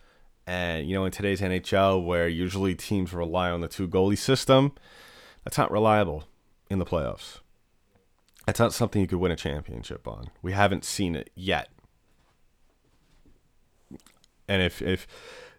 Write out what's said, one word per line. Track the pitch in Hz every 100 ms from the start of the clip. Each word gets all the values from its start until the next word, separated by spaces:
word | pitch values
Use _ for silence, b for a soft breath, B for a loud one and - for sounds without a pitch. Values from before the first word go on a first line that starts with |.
| b b b _ -
And, | 90 87 80 76
you |
know, | 95
in | 95
today's | - 101 95
N | 95
H | 92 -
L, | 98 98 95
where | 87 87 85
usually | 82 90 98 95
teams | 87 - 104 90
rely | 87 85 87 90
on | 87
the | 85
two | - 95
goalie | 92 95 104
system, | - 135 - 131 139 - B B B B B B
that's | - -
not | 123
reliable | 101 110 107 95 78 - _ _ _ -
in | 98
the |
playoffs. | 87 85 65 50 - - - _ _ _ _ _ _ _ _ _ -
That's | -
not | 117
something | - 117 104
you | 92
could | 92
win | 90
a | 80
championship | - 73 73 58 55 - -
on. | 53 60 -
We | 87
haven't | 95 101 95
seen | - - 95 80
it | -
yet. | - 92 85 - _ _ _ _ _ _ _ _ _ _ _ _ _ _ _ - - _ _ _ _ _ - _ _ _ _ -
And | 98
if, | 90 -
if, | - 92 - B B B B